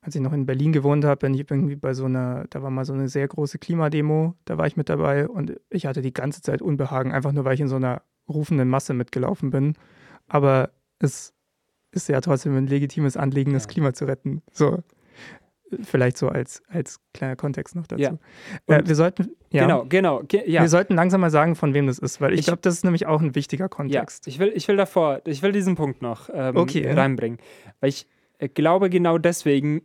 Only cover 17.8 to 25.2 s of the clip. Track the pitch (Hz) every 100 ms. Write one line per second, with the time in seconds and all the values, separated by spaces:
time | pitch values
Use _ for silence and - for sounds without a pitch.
17.8 | 156 - 139 160 _ - - 196 - 156
18.8 | 156 151 170 - 196 - _ 147 135 151
19.8 | 123 180 190 139 147 202 208 160 165 165
20.8 | 196 175 180 190 175 151 160 160 156 139
21.8 | 139 123 123 - 139 - 147 170 190 175
22.8 | 185 170 - 156 160 135 143 143 185 -
23.8 | 139 139 113 - - 135 196 220 - 202
24.8 | 196 - 156 135